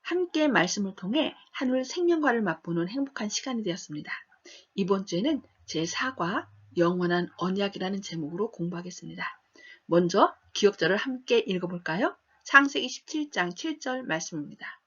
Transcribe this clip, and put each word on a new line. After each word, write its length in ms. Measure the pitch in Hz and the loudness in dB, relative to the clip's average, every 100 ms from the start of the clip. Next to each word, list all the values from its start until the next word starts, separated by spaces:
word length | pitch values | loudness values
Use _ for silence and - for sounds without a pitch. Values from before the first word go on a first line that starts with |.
함께 480 | - 349 349 311 302 | -2 -2 0 2 4
말씀을 480 | 202 175 - 196 190 | 4 2 0 -4 -4
통해 360 | 180 285 277 - - | -2 0 0 -4 -16
한울 320 | - 262 254 254 | -4 0 0 -2
생명과를 560 | 359 349 339 285 233 | 0 2 4 2 2
맛보는 480 | 196 160 - 170 175 | 0 -2 -2 -2 -2
행복한 400 | 254 277 - 214 | -4 -6 -4 -6
시간이 340 | - 269 233 | -6 -4 -4
되었습니다. 480 | 202 165 - 151 - - - _ - - _ - | -4 -6 -8 -12 -10 -14 -14 _ -20 -20 _ -4
이번 300 | 185 196 190 | 2 0 0
주에는 360 | 170 262 302 - _ - | 0 0 0 -4 _ -6
제사 480 | 156 170 - 262 | -4 -2 -2 -4
과 360 | 269 170 247 - - - - | -2 -2 -2 -6 -20 -6 2
영원한 540 | 170 180 175 175 175 - | 2 4 2 2 0 -4
언약이라는 640 | 180 190 196 - 190 196 | -2 0 -2 -2 -4 -4
제목으로 500 | 190 165 147 175 220 | -6 -8 -6 -4 -6
공부하겠습니다. 720 | - 170 175 180 170 165 175 - - _ - - - - | -4 -6 -6 -10 -12 -14 -10 -10 -12 _ -20 -20 -20 2
먼저 500 | 170 175 190 330 - _ | 4 6 6 4 2 _
기억절을 460 | - 202 - 165 202 | 2 2 4 2 2
함께 420 | 269 254 - 233 | 0 -6 2 2
읽어볼까요? 760 | 220 180 175 180 170 170 285 - _ _ | 2 -2 -2 -6 -4 0 -2 -2 _ _
창세기 460 | - 277 277 277 254 | 6 6 6 0 -6
십칠 420 | - - 302 294 | -8 -8 -6 -4
장 200 | 196 175 | -2 -2
칠 280 | 175 320 302 | -2 -6 -6
절 240 | 262 254 | -4 -4
말씀입니다. 760 | 247 160 - 165 147 - - - | -2 -4 -4 -8 -8 -12 -16 -16